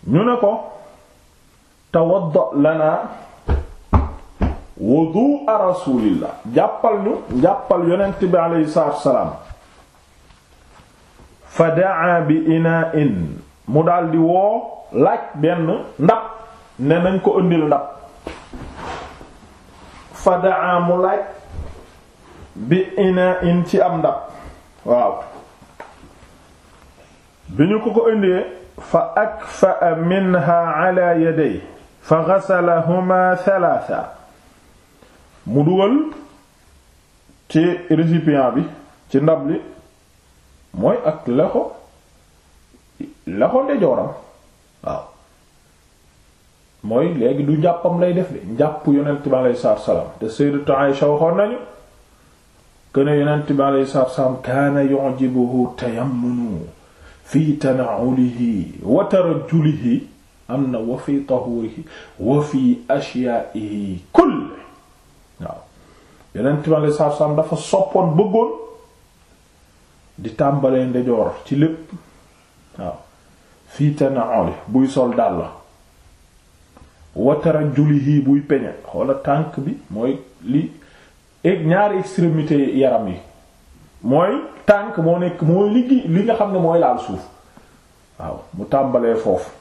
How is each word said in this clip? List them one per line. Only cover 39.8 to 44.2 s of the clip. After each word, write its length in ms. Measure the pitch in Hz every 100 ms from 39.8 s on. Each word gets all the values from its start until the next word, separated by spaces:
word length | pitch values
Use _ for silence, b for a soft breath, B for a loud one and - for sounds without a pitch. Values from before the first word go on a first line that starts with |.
| _ _ _ _ _ _ _ _ _
mooy 220 | 92 117 160
ak 220 | 156 151 -
loxo, 460 | 123 175 240 339 - - _ _ _ _ _ _ _ _ _ _ _ - - -
loxo 360 | 104 117 254
ndeyjooram. 480 | 277 277 165 110 - -